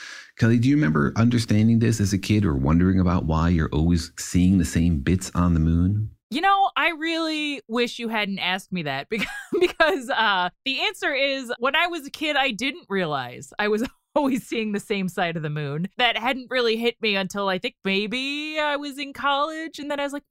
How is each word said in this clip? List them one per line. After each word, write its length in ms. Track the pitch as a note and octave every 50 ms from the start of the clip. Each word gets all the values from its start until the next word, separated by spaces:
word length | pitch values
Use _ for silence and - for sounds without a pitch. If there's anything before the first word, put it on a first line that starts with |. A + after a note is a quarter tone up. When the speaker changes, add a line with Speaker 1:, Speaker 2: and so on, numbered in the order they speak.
| - - - - - - _ -
Speaker 1:
Kelly, 220 | A#2+ A2+ A#2 A#2+
do 80 | A#2 C3+
you 80 | D3
remember 380 | D3+ D3+ D#3 D#3 D3 C#3+ B2+ -
understanding 640 | - A#2 A#2+ B2 A#2+ A#2 - A2+ G#2+ G#2+ A2+ A#2 A2+
this 220 | A2+ A2+ A2+ -
as 100 | G2+ F#2+
a 60 | G2+ F#2+
kid 260 | - - G#2+ G#2+ G#2
or 120 | E2+ C#2+
wondering 440 | C2+ C2+ C#2 D#2+ F2 F2+ F#2+ F#2 F#2+
about 240 | F#2 F2+ F2 F2+ -
why 240 | D2 D#2+ D#2+ E2 E2+
you're 220 | F2+ D#2+ D#2 -
always 420 | - D2+ D#2+ E2+ F2 E2 - - - -
seeing 380 | - - - F2+ F2+ F#2 G2 F#2
the 80 | E2
same 340 | - - E2+ E2 F2 E2+ C#2+
bits 320 | C2 D#2+ F2+ F#2 - - -
on 180 | - F2 F2 E2+
the 80 | D#2+
moon? 480 | D#2 E2 E2 E2+ F2 F#2 G#2 G#2+ G#2+ - - _ _ -
Speaker 2:
You 80 | A3 D4+
know, 320 | F4+ G4 G4 G4 G4 E4+ - C#4
I 140 | D4 E4+
really 720 | E4+ D4 D#4 E4 E4 E4 E4 D#4+ D#4 D4+ D4+ D4 C#4+ B3 - -
wish 320 | A3 B3 A#3+ A#3 - -
you 80 | A#3 A3
hadn't 320 | A3+ G#3+ G#3 G3 G3 -
asked 320 | D#3+ F3 F#3 G3 - -
me 120 | F#3+ F3+ D3+
that 260 | D3 C3+ C#3 - -
<laughs> 0 |
because, 180 | A3 G#3+ - - - G#5 - - - G4
because, 500 | F#4 - - - E4 D4+ D4 C#4 A#3+ A#3+
uh, 400 | B3 - A3 G#3+ G3 F3+ F3+ F3 _ _ -
the 160 | C4 C4+ C4+
answer 320 | F4 G#4+ G4 - F#4+ E4 C#4+
is 380 | B3+ C#4 C#4 C4+ C4+ C4 A#3 B3 -
when 160 | A#3 C#4 D4
I 120 | D#4 F4 F4
was 200 | E4+ E4 C4+ C#4
a 20 |
kid, 280 | - - D4 D4+ D4 C4+
I 140 | C4 C4+
didn't 340 | A3 F#3 B3 C#4 D4 F4 - -
realize 640 | G3 F#3+ F3+ D#3 D3 C3+ B2 A#2+ B2 B2+ D3 - - -
I 80 | G#3 G#3
was 180 | G#3+ G#3+ A#3+ - _ _
<laughs> 140 | _ _ -
always 320 | D#4 D4 C4 C4 G#3+ - -
seeing 240 | - A#3 A3 G#3+
the 80 | G3+ G3+
same 300 | - - G#3+ G3 F#3+ F3+
side 260 | - G#3 F3+ E3+ E3
of 80 | E3 D3+
the 60 | D3+
moon. 400 | D3+ D3+ D3+ C#3 C#3+ D#3 F3+ - _ G#3
That 200 | B3 A#3 G#3 G#3+
hadn't 320 | A3 B3+ C#4 C4+ B3 G3+
really 280 | A#3+ C4 A#3+ A3+ A3 A3
hit 180 | A#3 A#3+ - -
me 160 | - G#3+ G3+ G3
until 320 | F#3+ F#3 - G3+ G3+ G3
I 100 | F#3 F#3
think 160 | - C4+ - _ -
maybe 760 | F#3+ F#3+ G3 G#3+ G#3 A3+ B3+ C4+ C#4 C#4+ D4 D4+ D#4 D#4 D#4
I 180 | D4+ D4 C#4+ D4
was 200 | C#4+ D4 C4 C#4+
in 140 | C#4+ C#4
college. 680 | C4+ - - C#4 C#4 C#4 D4 D#4+ D#4+ D#4+ D#4+ D#4+ - -
And 140 | C#4+ D4
then 80 | D4 C#4
I 40 | C#4+
was 100 | C#4+ C#4
like, 100 | C#4+ _ -